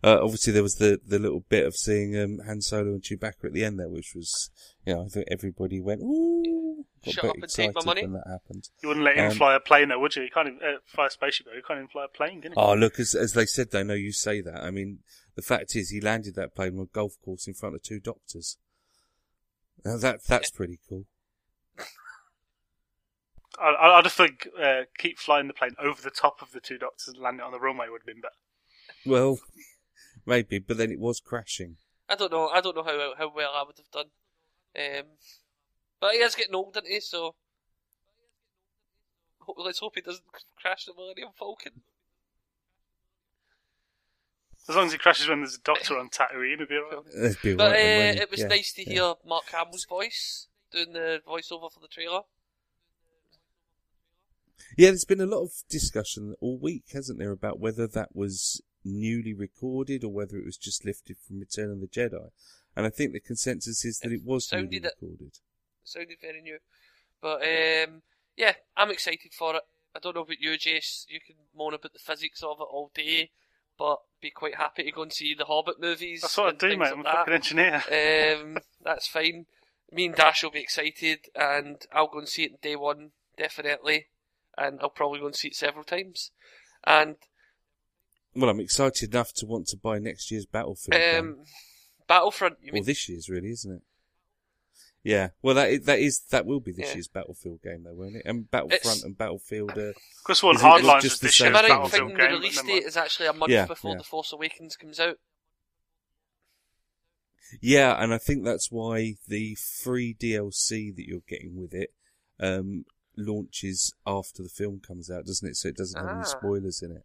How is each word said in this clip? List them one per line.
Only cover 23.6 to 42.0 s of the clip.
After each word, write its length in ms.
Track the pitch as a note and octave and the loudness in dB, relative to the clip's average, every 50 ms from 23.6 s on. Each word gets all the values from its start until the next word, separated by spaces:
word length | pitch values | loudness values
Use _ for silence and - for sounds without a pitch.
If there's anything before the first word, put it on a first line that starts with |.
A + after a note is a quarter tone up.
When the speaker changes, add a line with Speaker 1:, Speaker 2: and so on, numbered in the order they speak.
Speaker 3:
I, 100 | F#3+ D#3 | 2 4
I, 280 | D3 D3 D#3+ E3 F3+ F3 | 4 8 10 12 12 12
I'd 60 | F3 | 10
have 80 | F3+ - | 10 6
think, 340 | - F3+ D#3+ C3+ _ - - - F3+ D#3 | 6 6 6 6 _ -16 -14 -6 0 2
uh, 200 | C#3 C3+ C3 B2+ - _ - | 4 4 2 0 -6 _ -6
keep 200 | - E3+ E3 - | -6 -6 -6 -6
flying 300 | - - D3 D3 C#3 C#3 | 2 4 4 4 4 0
the 40 | C3+ | -4
plane 200 | - C3 B2 B2 - | -4 -4 -4 -4 -2
over 200 | D3 C#3+ D3+ - | -2 -2 -2 -2
the 100 | - C3+ C3 | -8 -12 -10
top 280 | - - A2 - - - | 2 2 2 2 2 -18
of 100 | - - | -18 -18
the 80 | B2+ | -16
two 180 | _ - C3 B2 | _ -12 -12 -10
doctors 300 | B2+ B2+ - _ - - | -10 -10 -10 _ -18 -18
and 100 | B2+ B2+ | -16 -6
landing 220 | B2+ B2+ B2 B2+ B2 | -6 -6 -6 -6 -10
on 60 | B2+ | -12
the 80 | B2+ B2 | -10 -4
runway 300 | B2 C3+ C3 B2+ A#2 A#2 | -4 -4 -4 -4 -8 -10
would 140 | A2+ A#2 _ | -10 -14 _
have 40 | |
been 140 | - A2 A#2 | -16 -18 -14
better. 140 | A2+ - _ _ _ _ _ _ _ _ _ _ _ - - _ - | -14 -16 _ _ _ _ _ _ _ _ _ _ _ -20 -20 _ -2
Speaker 1:
Well, 360 | C3+ C3 B2 B2+ C3+ C3+ B2+ - | 2 4 4 4 4 2 -2 -6
<laughs> 40 | - - - - - _ _ _ _ _ _ - - _ - _ - | -18 -20 -20 -20 -20 _ _ _ _ _ _ -20 -20 _ -20 _ 2
Maybe, 300 | B2 B2 A2+ - - G2+ | 2 2 2 0 -4 -6
but 180 | F#2 - A#2 | -4 -4 -2
then 140 | A2 A2+ A2 G2+ | -2 -2 -2 -2
it 60 | C#2 | -4
was 200 | G2+ A#2 A#2+ - | -4 -4 -4 -4
crashing. 560 | _ - - A#2 A2 - - - F#2+ F2 E2+ _ _ _ _ _ _ _ | _ -8 -10 -10 -8 -8 -10 -10 -10 -14 -16 _ _ _ _ _ _ _
Speaker 2:
I 60 | G3 | -2
don't 160 | G3 G3+ F3+ D#3+ | -2 -2 0 0
know. 160 | D#3+ D#3+ D#3 | 0 0 4
I 120 | D3+ F#3 | 2 2
don't 160 | F#3 F#3 E3+ | 2 2 -4
know 60 | D#3+ D#3+ | -4 -4
how, 320 | E3 D3+ D3 C#3+ C#3+ B2+ | -2 -2 -2 -2 -4 -4
how 160 | C#3+ D#3 D#3 D3+ | -6 -8 -8 -4
well 180 | D3+ D3+ C#3+ C#3+ | -4 -4 -4 -2
I 80 | D3 C#3+ | -4 -6
would 120 | C#3+ D3 _ | -6 -10 _
have 120 | D3+ _ | _ _
done. 200 | - D3 D3+ D3+ _ _ _ _ _ _ _ _ _ _ _ _ _ | -10 -10 -10 _ _ _ _ _ _ _ _ _ _ _ _ _ _
Um, 300 | - C#3+ C#3+ C#3 C#3 C#3+ D3+ D#3 _ _ - - _ _ _ _ _ _ _ _ _ _ _ _ _ | -8 -8 -6 -6 -8 -10 _ _ _ _ -20 -20 _ _ _ _ _ _ _ _ _ _ _ _ _
but 120 | - G3 A3 | -2 0 2
he 60 | A#3 | 4
is 160 | A#3 A#3 A3+ | 2 2 2
getting 200 | - A#3 - F#3+ | -2 -6 -4 -4
old, 220 | F#3+ F#3+ F#3+ - | -4 -4 -4 -8
isn't 100 | A3 F#3 | -12 -8
he? 140 | D#3+ G3 G#3 | -6 -8 -8
So 340 | G#3 - - E3+ E3+ E3 E3 _ _ _ _ _ _ _ _ _ _ _ _ _ _ _ _ _ _ _ _ _ _ _ _ _ _ _ _ _ _ _ _ _ _ _ _ _ _ _ _ _ | -8 -8 -8 -8 -8 -8 -12 _ _ _ _ _ _ _ _ _ _ _ _ _ _ _ _ _ _ _ _ _ _ _ _ _ _ _ _ _ _ _ _ _ _ _ _ _ _ _ _ _
ho-, 140 | _ - - - | _ -16 -14 -10
let's 200 | F3 F#3 F3+ - | -10 -8 -8 -6
hope 120 | G#3+ G#3+ _ | -8 -8 _
he 40 | F#3+ F3 | -10 -10
doesn't 220 | - F3+ F3+ _ _ _ | -10 -14 -14 _ _ _
c-, 80 | - - _ _ | -20 -20 _ _
crash 280 | _ - F#3 F#3+ - - | _ -6 -6 -6 -6 -10
the 80 | - F3+ | -18 -18
Millennium 360 | F3 F#3 F#3 F#3+ F#3 - - _ | -18 -18 -18 -16 -16 -18 -18 _
Falcon. 440 | _ G#3 G#3 G#3 _ - - _ - _ _ _ _ | _ -14 -14 -12 _ -16 -20 _ -20 _ _ _ _